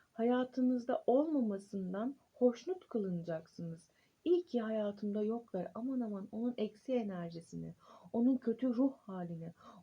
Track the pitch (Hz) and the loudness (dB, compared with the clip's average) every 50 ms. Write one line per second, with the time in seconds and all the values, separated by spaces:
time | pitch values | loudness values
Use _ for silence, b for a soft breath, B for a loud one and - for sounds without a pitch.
0 | b b b - 226 240 247 247 254 254 - 262 254 254 254 247 233 247 247 - | b b b 0 2 4 4 2 0 0 0 2 2 2 2 2 0 0 -2 0
1 | - - 240 269 302 330 311 277 240 214 196 196 202 - - 196 190 180 185 196 | 2 4 4 4 4 2 2 2 2 0 -2 -4 -6 -6 -6 -6 -4 -4 -4 -2
2 | 226 262 277 - _ _ _ - 247 247 240 - - 349 381 381 - - - 226 | -4 -4 -6 -8 _ _ _ 2 4 4 4 2 -4 -6 -6 -6 -6 -4 -2 -2
3 | 202 190 180 170 165 165 165 160 165 - _ - 170 165 165 160 - _ b b | 0 0 -2 -4 -4 -4 -6 -6 -8 -12 _ -10 -10 -10 -10 -12 -16 _ b b
4 | b b b b - 320 359 349 349 - - 240 220 220 220 220 208 202 202 208 | b b b b 2 4 4 4 2 0 -2 -2 0 0 -2 -2 -2 -2 -4 -4
5 | 214 208 202 214 214 214 226 240 233 - - 185 175 - - 220 233 262 269 254 | -4 -2 -2 0 0 0 -2 -4 -6 -6 -6 -6 -6 -6 -6 -6 -4 -2 -2 -2
6 | 240 214 208 196 196 - - 220 233 247 247 - 214 214 - - _ - 254 247 | -2 -2 -4 -6 -8 -8 -6 -4 -4 -2 -2 -2 -4 -4 -4 -6 _ -2 0 0
7 | 220 202 190 175 175 170 170 165 165 - - 165 165 165 170 B B B B B | 0 -2 -4 -6 -6 -8 -8 -12 -14 -12 -10 -10 -10 -10 -12 B B B B B
8 | B 180 B 226 233 254 269 254 - 233 226 226 262 262 233 226 269 269 269 - | B -4 B 4 4 4 4 4 2 0 0 2 0 0 2 4 2 2 0 -2
9 | _ - 190 185 175 165 170 165 165 170 - B B B B B | _ -10 -8 -6 -6 -6 -8 -8 -10 -12 -14 B B B B B